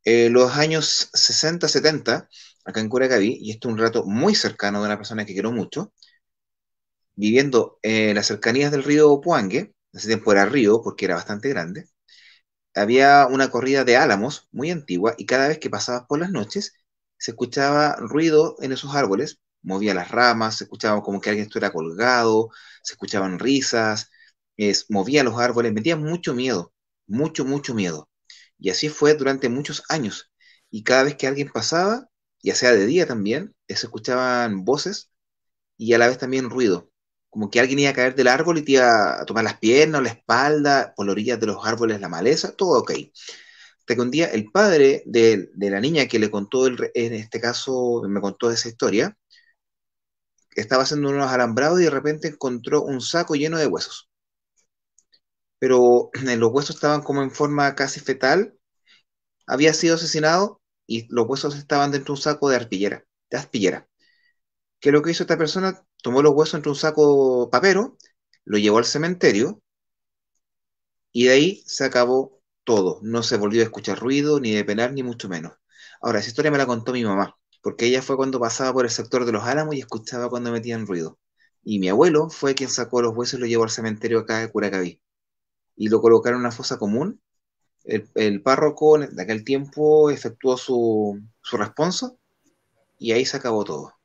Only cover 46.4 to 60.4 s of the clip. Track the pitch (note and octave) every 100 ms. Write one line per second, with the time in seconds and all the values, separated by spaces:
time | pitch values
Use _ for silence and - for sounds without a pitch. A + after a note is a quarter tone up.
46.4 | G2 B2+ C3 A#2+ A2+ A#2+ A#2 A2 A2 -
47.4 | A#2 A#2+ C3+ B2+ B2 A#2+ G2+ G2+ G2+ F#2
48.4 | A#2+ A2+ A#2+ A2+ A#2+ G2+ F3+ - _ _
49.4 | _ _ _ _ _ _ _ _ _ _
50.4 | _ - G#2 C3 D#3 D3+ C#3+ C#3+ C3+ B2+
51.4 | A#2+ A2+ D3 F3+ E3 C3+ C#3+ D#3 D#3+ C#3+
52.4 | C3+ B2 - D3 C#3+ C3 A2+ E3+ E3+ D3
53.4 | D3+ E3 C#3 E2+ - - _ _ _ _
54.4 | _ _ _ _ _ _ _ _ _ _
55.4 | _ _ B2+ B2+ B2 A#2+ A2+ A#2 C3 A#2
56.4 | A#2 C3 D3 D#3+ D3 D3 C#3+ C#3 C3+ -
57.4 | D3 D3 C#3 C3+ C#3 C#3+ - C3 C3+ E3+
58.4 | A#3 _ _ _ _ _ _ _ _ _
59.4 | - B2+ D#3 D#3 E3 E3 E3 D#3 D#3 F3